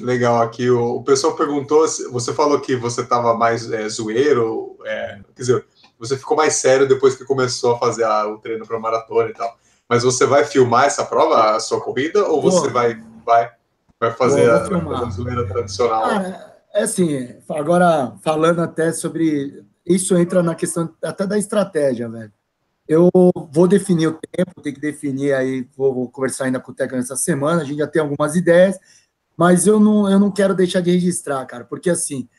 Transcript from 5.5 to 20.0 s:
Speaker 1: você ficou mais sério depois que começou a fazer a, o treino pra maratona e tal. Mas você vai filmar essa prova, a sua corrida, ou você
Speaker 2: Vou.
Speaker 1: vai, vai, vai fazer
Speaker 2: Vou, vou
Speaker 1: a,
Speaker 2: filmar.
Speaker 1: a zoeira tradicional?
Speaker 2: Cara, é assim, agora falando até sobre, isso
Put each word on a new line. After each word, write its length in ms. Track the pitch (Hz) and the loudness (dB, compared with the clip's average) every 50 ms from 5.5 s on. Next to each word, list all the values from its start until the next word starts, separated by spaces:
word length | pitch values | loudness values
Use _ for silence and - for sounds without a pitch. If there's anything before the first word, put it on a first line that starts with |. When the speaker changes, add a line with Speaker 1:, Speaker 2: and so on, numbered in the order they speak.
| 120 107 - _ _ _ _ _ _ - | 0 0 -2 _ _ _ _ _ _ -14
Speaker 1:
você 180 | 117 113 135 | -10 -8 -8
ficou 180 | 127 - - 151 | -6 -4 -2 0
mais 180 | 147 156 151 - | 0 0 0 0
sério 320 | - - 131 131 135 139 | 0 2 4 4 4 4
depois 280 | 135 131 - 139 131 127 | 4 4 4 4 2 2
que 100 | - - | 0 -4
começou 500 | - 135 131 127 123 123 - - 120 117 | -4 -2 0 -2 -2 -2 -2 0 0 0
a 40 | - | 0
fazer 240 | 127 120 110 110 113 | 0 -2 0 0 0
a, 240 | 110 107 107 107 | 0 0 0 -2
o 100 | 107 107 107 | -4 -6 -10
treino 260 | - 117 113 110 107 | -10 -10 -10 -10 -8
pra 140 | 107 113 113 | -8 -8 -6
maratona 500 | 110 113 113 113 - - 110 117 113 107 | -4 -4 -4 -4 -6 -2 -2 -2 -2 -2
e 40 | - | -4
tal. 240 | - 117 - - _ _ _ _ _ _ | -8 -8 -8 -8 _ _ _ _ _ _
Mas 160 | - 120 120 120 | -2 0 0 2
você 220 | 127 123 - 139 | 0 2 2 2
vai 180 | 120 135 143 147 | 4 4 2 2
filmar 420 | - - 139 127 113 117 123 139 | 2 2 2 4 4 4 4 2
essa 200 | 143 143 - 117 | 2 2 -2 -4
prova, 500 | - 110 120 151 165 147 117 110 107 107 | -2 0 0 2 2 4 2 2 2 0
a 40 | 110 | -2
sua 200 | - - 117 107 | -2 -4 -4 -4
corrida, 440 | - - 139 127 139 160 - 208 196 | -4 -4 -4 -4 -4 -2 0 0 0
ou 140 | - 160 139 | 0 0 0
você 200 | - 180 180 175 | 2 2 2 2
Speaker 2:
Vou. 100 | 151 131 | 2 0
Speaker 1:
vai, 280 | 117 123 120 117 113 110 - - - - - | 0 0 0 0 -2 -6 -10 -20 -20 -8 -2
vai, 260 | 117 117 117 117 - - _ _ _ _ _ _ _ _ - | 2 2 2 2 0 -6 _ _ _ _ _ _ _ _ -4
vai 120 | 117 117 | -4 -4
fazer 360 | 117 - 131 120 143 - 120 | -2 0 0 2 2 4 4
Speaker 2:
Vou, 80 | 117 117 | 4 4
vou 60 | 113 - | 2 0
Speaker 1:
a, 20 | |
Speaker 2:
filmar. 380 | - 101 175 160 147 139 127 120 | -2 -4 -4 -4 -4 -6 -6 -6
Speaker 1:
a 60 | 120 | -6
zoeira 340 | 120 123 120 123 123 123 117 | -6 -8 -8 -6 -6 -6 -6
tradicional? 540 | 95 - 117 - 101 - - 123 - - - 269 247 | -6 -6 -6 -6 -6 -4 -2 0 0 0 0 0 0
Speaker 2:
Cara, 440 | 226 202 185 185 190 - - - - _ _ _ - | -2 -2 -4 -6 -10 -12 -16 -20 -20 _ _ _ -4
é 100 | 208 226 | -2 -2
assim, 460 | - - - 180 160 147 131 123 123 - - _ - | -2 0 0 0 0 -2 -4 -8 -10 -14 -16 _ -10
agora 640 | 160 151 143 156 175 175 180 175 165 151 127 113 - - - | -8 -4 -2 0 2 4 4 4 4 2 0 -4 -8 -6 -4
falando 380 | 160 156 156 160 165 170 165 | -2 0 2 2 2 2 2
até 300 | 165 - - 160 160 165 | -2 -4 -2 -2 -2 -2
sobre, 720 | 160 - - 160 147 160 165 160 151 143 139 143 - - - _ _ _ _ | -2 -4 -6 -6 -4 -2 -2 0 0 -2 -4 -6 -12 -16 -20 _ _ _ _
isso 320 | - 180 190 | 0 0 0